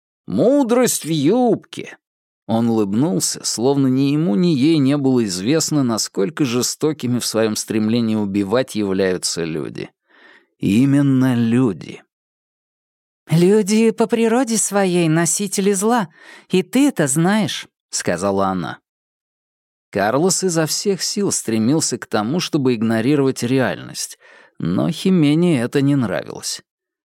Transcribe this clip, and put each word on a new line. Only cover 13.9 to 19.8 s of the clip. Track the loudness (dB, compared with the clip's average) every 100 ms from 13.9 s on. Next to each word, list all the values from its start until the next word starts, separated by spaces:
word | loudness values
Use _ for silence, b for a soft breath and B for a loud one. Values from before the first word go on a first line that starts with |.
по | 2 0
природе | 2 2 0 0 -2
своей | -2 0 2 2 2
носители | 2 0 -2 -4 -2 0
зла, | 0 2 0 -2 B B B B
и | -2
ты | 0 2 2
это | 2 0
знаешь», — | 2 2 2 0 -4 -12 _ _
сказала | -8 -4 -2 0 0 0
она. | -2 -6 -10 _ _ _ _ _ _ _ _ _ _